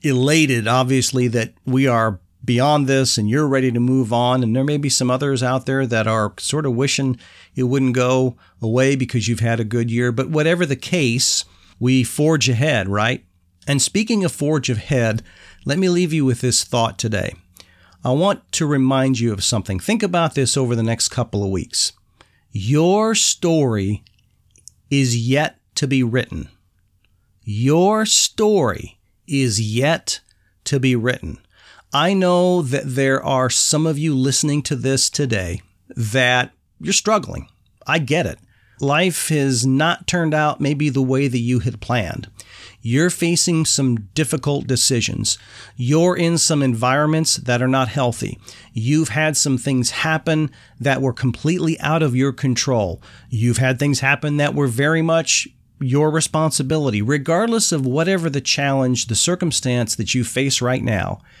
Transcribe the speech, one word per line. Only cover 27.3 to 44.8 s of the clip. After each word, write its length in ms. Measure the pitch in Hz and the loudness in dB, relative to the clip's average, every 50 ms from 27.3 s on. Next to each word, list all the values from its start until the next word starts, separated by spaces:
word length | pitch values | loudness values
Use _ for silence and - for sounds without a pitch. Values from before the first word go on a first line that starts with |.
| _ _ - | _ _ -10
Your 640 | - 101 104 117 135 147 165 180 196 214 214 220 | -6 -4 0 0 2 4 4 4 4 2 2 2
story 920 | 214 - - - - - - 220 208 214 196 151 117 90 - - - - _ _ _ _ _ _ | 2 2 2 2 0 0 0 0 2 2 2 2 0 0 -4 -8 -14 -16 _ _ _ _ _ _
is 340 | - 151 135 135 123 107 101 | -4 -2 0 0 0 0 0
yet 600 | 113 107 107 117 131 143 165 - - - - - - _ _ _ _ _ _ _ - | -2 -2 -2 0 0 0 0 0 -2 -6 -10 -10 -10 _ _ _ _ _ _ _ -6
to 140 | - - 139 | -2 -2 0
be 160 | 123 131 127 | 2 2 0
written. 440 | 120 110 123 123 - - 85 - - _ _ _ _ - - - - - _ - | 0 0 -2 -2 -4 -6 -10 -12 -12 _ _ _ _ -20 -20 -20 -20 -12 _ -2
I 220 | 143 151 180 202 | 0 2 2 2
know 480 | 190 185 180 180 175 180 180 180 180 165 | 2 2 2 4 4 4 2 2 2 0
that 320 | 127 127 139 151 143 127 | 0 -2 -4 -4 -4 -2
there 300 | 131 135 135 135 131 - | 0 2 2 2 0 0
are 260 | - 135 131 127 127 | 0 0 0 0 0
some 360 | - - - - - 170 160 | 0 0 0 0 0 0 0
of 120 | 160 156 139 | 0 0 0
you 160 | 151 160 147 | -2 0 0
listening 480 | 131 131 139 131 - - 151 143 147 143 | 0 0 0 0 0 0 0 0 0 -2
to 120 | - 147 | -2 -4
this 340 | 127 117 131 135 131 - - | -4 -2 0 0 0 0 0
today 520 | - - 147 135 120 101 92 87 87 95 - _ _ _ _ - | -2 -2 -2 -2 -2 -2 -2 -4 -6 -8 -10 _ _ _ _ -14
that 640 | - - 117 107 101 131 127 123 123 123 127 131 - _ _ _ _ - | -8 -6 -4 -2 0 2 2 4 4 2 0 -2 -6 _ _ _ _ -10
you're 140 | - 147 196 | -6 -4 -2
struggling. 560 | - - 208 220 208 165 - 85 80 - - _ _ _ _ _ _ - | -2 0 0 0 0 0 -4 -10 -12 -12 -14 _ _ _ _ _ _ -6
I 120 | - 143 165 | -2 -2 -2
get 280 | 151 120 143 170 165 | 0 0 0 0 0
it. 120 | 98 - - _ _ _ _ _ _ _ - | -2 -4 -8 _ _ _ _ _ _ _ -6
Life 500 | - 139 143 156 180 190 160 - - - | -2 0 0 2 2 0 0 -2 -2 -2
has 360 | 160 151 139 139 131 120 117 | 0 0 2 2 2 2 2
not 420 | 135 131 135 151 165 175 - - | 2 2 2 2 0 0 -2 -4
turned 280 | - - 180 165 160 151 | -4 -2 0 0 0 0
out 260 | 151 151 151 151 - | 0 0 0 0 0
maybe 300 | 143 139 147 139 151 147 | -2 -2 0 0 0 0
the 100 | 127 135 | 0 0
way 280 | 135 127 131 131 143 139 | 0 0 2 0 0 0
that 100 | 120 127 | 0 -2
you 220 | 120 120 127 123 | -2 0 0 0
had 200 | 90 120 113 107 | 0 -2 -4 -6
planned. 500 | - - 120 123 101 82 - - - - - - - - - - - - - - - | -6 -4 -2 -2 -2 -4 -6 -10 -12 -14 -16 -20 -20 -20 -20 -20 -20 -20 -20 -10 -4
You're 260 | 117 117 135 160 180 | -2 0 2 2 2
facing 560 | 175 - - 170 170 165 - - 175 160 160 | 0 0 0 0 0 0 0 0 0 0 0
some 460 | - - - 139 131 120 113 101 98 - | 0 0 0 0 0 0 -2 -4 -4 -4
difficult 540 | - 156 - - - - 147 143 143 - | -4 -2 -2 -2 -4 -2 -2 -2 -2 -2
decisions. 720 | 117 127 117 | -2 -2 0